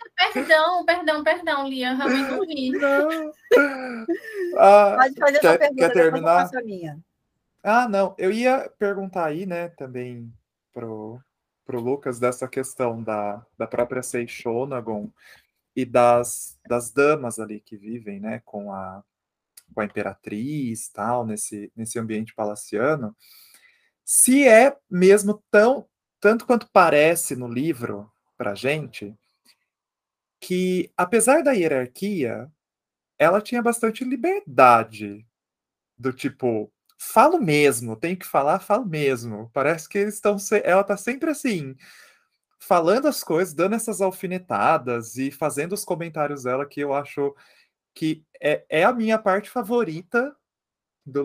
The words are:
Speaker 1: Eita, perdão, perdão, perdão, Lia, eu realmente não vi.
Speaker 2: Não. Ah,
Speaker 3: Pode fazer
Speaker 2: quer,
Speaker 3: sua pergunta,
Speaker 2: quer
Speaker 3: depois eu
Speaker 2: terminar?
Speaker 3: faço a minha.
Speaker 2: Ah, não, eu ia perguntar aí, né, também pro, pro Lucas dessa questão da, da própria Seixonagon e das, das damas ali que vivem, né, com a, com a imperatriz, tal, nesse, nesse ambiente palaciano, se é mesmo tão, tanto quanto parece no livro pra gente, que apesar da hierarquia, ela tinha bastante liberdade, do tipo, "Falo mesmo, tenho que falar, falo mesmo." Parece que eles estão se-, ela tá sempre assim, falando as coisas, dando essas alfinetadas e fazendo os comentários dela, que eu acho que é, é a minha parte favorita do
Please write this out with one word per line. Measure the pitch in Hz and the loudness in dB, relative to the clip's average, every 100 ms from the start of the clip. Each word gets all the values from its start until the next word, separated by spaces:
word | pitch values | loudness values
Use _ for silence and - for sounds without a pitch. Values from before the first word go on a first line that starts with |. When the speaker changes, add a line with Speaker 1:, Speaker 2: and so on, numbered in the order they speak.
| - - | -2 -2
Speaker 1:
Eita, | 392 | 0
perdão, | 254 285 311 330 359 | 0 2 4 4 0
perdão, | 339 349 320 302 | 0 0 0 0
perdão, | 311 330 330 277 269 | 0 0 0 -2 -4
Lia, | 262 254 | -4 -4
eu | 262 | -2
realmente | 269 269 269 | -2 -2 -2
não | 262 349 | -4 -6
vi. | 294 254 | -6 -4
Speaker 2:
Não. | 285 285 277 302 320 311 - - - 285 269 254 233 226 370 440 415 349 359 | -2 0 2 0 -2 -8 -10 2 4 4 -2 -10 -10 -8 -8 -8 -8 -2 6
Ah, | 190 208 202 214 | 10 10 8 4
Speaker 3:
Pode | 262 269 | 2 2
fazer | 294 285 | 2 4
Speaker 2:
quer, | 175 | 4
Speaker 3:
sua | 170 | 6
pergunta, | 294 262 | 4 2
Speaker 2:
quer | 247 | 2
Speaker 3:
depois | 190 160 | 4 4
eu | |
Speaker 2:
terminar? | 165 165 175 | 2 2 2
Speaker 3:
faço | 180 254 | 2 -4
a | |
minha. | 226 190 160 147 - _ _ _ _ _ | -10 -10 -12 -14 -20 _ _ _ _ _
Speaker 2:
Ah, | 202 233 247 | 0 2 2
não, | 196 190 190 | 0 -2 -2
eu | 185 | -2
ia | 220 247 262 - - | 0 0 0 -2 -4
perguntar | 202 196 190 185 160 | -4 -4 -6 -4 -4
aí, | 156 190 | -4 -6
né, | 170 170 | -6 -8
também | 170 135 123 123 120 117 117 _ _ _ | -12 -12 -10 -10 -12 -16 -20 _ _ _
pro, | 123 117 110 107 127 _ _ _ _ | -14 -12 -12 -14 -16 _ _ _ _
pro | - 123 | -10 -6
Lucas | 120 139 135 120 | -4 -4 -6 -2
dessa | 123 123 127 | -2 -2 -8
questão | 135 131 - 123 113 | -8 -8 -4 -4 -4
da, | 110 107 104 104 - - | -6 -4 -6 -8 -12 -10
da | 113 | -6
própria | 120 120 127 | -4 -4 -4
Seixonagon | - 123 117 - 120 117 139 131 113 107 107 _ - - _ _ _ | -8 -8 -8 -8 -6 -4 -4 -8 -8 -8 -10 _ -20 -20 _ _ _
e | - | -8
das, | 120 123 120 120 120 - - - - | 0 4 6 4 0 -8 -14 -14 -6
das | 120 117 | -4 -2
damas | - 147 151 123 113 | 2 2 2 -2 -8
ali | 107 107 | -10 -12
que | - 104 | -16 -18
vivem, | 104 120 107 101 | -14 -12 -12 -12
né, | 110 117 | -10 -10
com | _ 104 101 | _ -14 -12
a, | 95 92 98 _ _ _ _ _ - _ | -12 -12 -16 _ _ _ _ _ -20 _
com | - | -8
a | |
imperatriz, | 104 107 101 95 104 104 131 151 123 110 - | -6 -6 -8 -8 -10 -8 -6 -6 -6 -8 -12
tal, | - 107 123 113 | -8 -4 -2 -4
nesse, | 107 - 104 101 110 | -8 -8 -12 -14 -12
nesse | 110 120 | -10 -8
ambiente | 110 107 110 | -6 -6 -8
palaciano, | - 104 104 - 101 135 151 110 - _ _ _ _ _ _ _ _ | -8 -8 -8 -8 -4 -2 -2 -6 -14 _ _ _ _ _ _ _ _
se | - - - 269 262 | -4 0 4 6 8
é | 220 277 277 - | 8 8 2 -6
mesmo | 180 185 202 196 208 _ | 2 6 6 4 -4 _
tão, | 208 226 262 - _ _ _ | 6 6 2 -6 _ _ _
tanto | 202 226 - | 2 2 2
quanto | 240 - | 0 4
parece | 202 170 147 156 165 - 127 | 6 6 6 4 2 -4 -8
no | 123 | -6
livro | 120 160 127 117 101 104 _ _ - | -4 -4 -4 -6 -8 -12 _ _ -8
pra | 104 | -8
gente, | 101 127 156 135 - 101 110 _ _ _ _ _ _ _ _ _ _ _ _ | -4 -4 -4 -6 -14 -16 -18 _ _ _ _ _ _ _ _ _ _ _ _
que | - 185 185 185 - - | -6 -2 0 -2 -4 -2
apesar | 180 226 226 311 | 0 2 4 4
da | 277 | 4
hierarquia, | 226 160 135 123 - 202 190 117 110 147 _ _ _ _ _ _ - | 2 0 0 -4 -6 -6 -4 -4 -6 -14 _ _ _ _ _ _ 0
ela | 156 202 | 2 2
tinha | 214 240 | -2 -2
bastante | 233 226 226 220 | -2 0 -2 -4
liberdade, | 254 269 330 403 247 123 127 117 110 107 104 104 _ _ _ _ _ _ _ - | -6 -4 -2 -4 -2 6 8 8 2 -8 -12 -14 _ _ _ _ _ _ _ -8
do | 131 | -8
tipo, | 127 135 - 123 110 104 _ _ - | -4 -8 -4 -2 -2 -6 _ _ -18
"Falo | - - 285 349 | 0 4 4 4
mesmo, | 180 147 143 117 117 110 | 2 4 4 2 -6 -6
tenho | 165 185 | -6 -6
que | - | -4
falar, | 156 139 185 | 0 0 0
falo | - 214 220 | 0 -2 -2
mesmo." | 156 139 123 117 104 117 | -2 -2 -2 -6 -12 -8
Parece | 139 135 165 - | -4 -2 -2 -4
que | 202 | -4
eles | 208 | -4
estão | 208 208 202 | -2 -2 -2
se-, | - 208 | 0 0
ela | - 190 | 2 2
tá | 202 196 | 2 -4
sempre | - 262 320 | -6 -6 -4
assim, | 285 254 185 135 131 _ - _ _ _ _ _ _ | -4 -4 -4 -6 -14 _ -20 _ _ _ _ _ _
falando | - 180 165 233 294 | 0 2 4 2 0
as | - | -2
coisas, | - 165 185 | -2 -2 -2
dando | 147 185 226 | -2 -2 -2
essas | 226 202 | -6 -4
alfinetadas | 190 185 180 185 - 104 123 160 127 117 113 120 | -4 -4 -8 -8 -6 0 2 2 0 -6 -6 -8
e | 135 | -8
fazendo | - 151 131 170 | -4 -4 -4 -6
os | 196 | -6
comentários | - 165 170 160 147 143 | -6 -6 -6 -6 -6 -6
dela, | 123 131 143 | -6 -4 -6
que | 143 | -6
eu | 143 | -4
acho | 139 139 - 143 139 _ _ _ _ _ | -4 -6 -6 -6 -6 _ _ _ _ _
que | - 156 156 _ - | -8 -6 -6 _ -6
é, | 147 147 - | -2 -2 -2
é | 156 | 0
a | 202 | 2
minha | 247 220 220 | 2 -2 -2
parte | 208 190 - | 0 -2 -2
favorita | 247 202 240 190 160 - 240 277 - _ _ _ _ _ _ 135 | -8 -4 -2 -2 -6 -4 -4 -4 -8 _ _ _ _ _ _ -8
do | 139 | -6